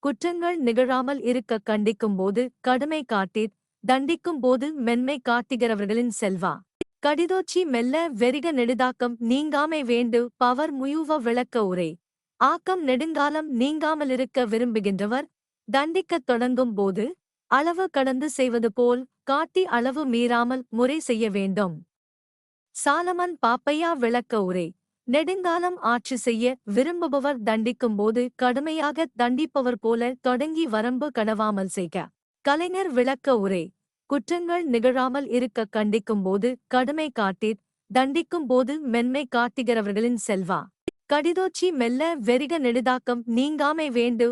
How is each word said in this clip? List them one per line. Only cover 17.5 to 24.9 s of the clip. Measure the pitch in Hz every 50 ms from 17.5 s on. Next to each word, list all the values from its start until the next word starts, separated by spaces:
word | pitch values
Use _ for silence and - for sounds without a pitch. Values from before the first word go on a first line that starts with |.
அளவு | - 262 294 339 349 330 381 359
கடந்து | _ 277 269 262 262 254 277 311
செய்வது | - - 262 254 226 240 226 233 202
போல், | - 247 240 247 247 262 - _ _ _
காட்டி | - 269 285 320 - _ 370 370
அளவு | 359 - 240 240 262 262 294 311
மீறாமல் | 269 233 233 240 240 240 233 240 240 262 262 247 _
முறை | - 220 240 254 285 320
செய்ய | 311 - 247 220 226 220
வேண்டும். | 190 202 196 190 190 196 208 185 165 151 160 _ _ _ _ _ _ _ _ _ _ _ _ _ _ _ _ _ _
சாலமன் | - - 294 285 320 349 359 370 349 359 359 339 -
பாப்பையா | - 339 254 254 _ - 294 302 330 339 339
விளக்க | 285 240 226 233 240 240 _ - 220 196
உரை. | 180 185 185 175 160 - _ _ _